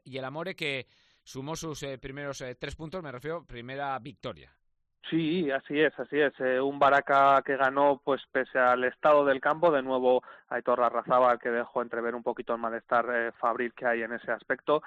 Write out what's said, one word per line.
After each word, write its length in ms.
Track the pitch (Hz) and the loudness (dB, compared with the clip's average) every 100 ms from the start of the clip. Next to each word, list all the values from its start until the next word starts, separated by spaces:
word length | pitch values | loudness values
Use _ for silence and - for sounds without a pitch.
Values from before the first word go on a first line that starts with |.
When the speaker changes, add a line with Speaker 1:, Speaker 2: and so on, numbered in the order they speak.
| - | -12
Speaker 1:
y 120 | 131 | -10
el 80 | 131 | -8
Amore 300 | 143 175 180 | -8 -8 -6
que 320 | 151 135 120 _ _ _ | -4 -4 -8 _ _ _
sumó 320 | - 127 135 160 | -18 -12 -8 -8
sus, 280 | 165 139 | -8 -8
eh, 140 | 143 131 | -10 -10
primeros, 420 | 139 139 143 135 | -12 -10 -8 -8
eh, 140 | 131 127 | -10 -10
tres 200 | 147 - | -10 -10
puntos, 280 | 156 185 | -10 -10
me 80 | 160 | -10
refiero, 340 | 123 147 165 139 | -10 -8 -10 -10
primera 520 | 120 120 135 139 131 | -14 -12 -8 -6 -6
victoria. 540 | 117 104 127 87 64 _ _ _ _ _ - | -8 -12 -12 -12 -16 _ _ _ _ _ -4
Speaker 2:
Sí, 400 | 160 160 180 151 | -2 0 0 0
así 300 | 135 - 147 | -4 -4 0
es, 160 | 151 - | 0 0
así 200 | 123 143 | -6 0
es. 140 | 147 - | 0 0
Eh, 220 | 127 127 | -2 0
un 160 | 139 143 | -2 2
Baraca 640 | 139 139 - 139 139 139 | 4 4 4 4 6 6
que 140 | 135 135 | 4 0
ganó, 420 | 135 139 143 139 | 2 4 4 2
pues, 180 | - 131 - | 0 -4 -2
pese 280 | 135 127 135 | -4 -2 2
al 240 | 127 123 | 2 4
estado 420 | 127 - 156 147 143 | 0 0 4 6 6
del 160 | 135 | 2
campo, 300 | 147 151 170 | 0 2 2
de 100 | 147 | 2
nuevo 400 | 131 131 127 127 - - _ | 0 0 4 2 0 -16 _
Aitor 300 | 123 120 123 | -6 0 2
Larrazábal, 600 | 120 117 - 127 127 120 | 2 0 2 4 4 2
que 100 | 127 | 0
dejó 320 | 120 117 - | -4 -2 -4
entrever 320 | 120 117 117 | -4 -4 -4
un 100 | 120 | -4
poquito 300 | 117 117 120 | -6 -8 -6
el 60 | 117 | -4
malestar, 480 | 117 113 - 123 117 | -4 -6 0 0 0
eh, 200 | 120 117 | -2 -4
fabril 420 | - 120 117 120 | -2 -2 -2 -4
que 140 | - 127 | -4 -2
hay 160 | 117 | -2
en 100 | 113 | -4
ese 180 | 117 - | -8 -6
aspecto 520 | 110 - 131 - 151 | -8 -4 -8 0 -2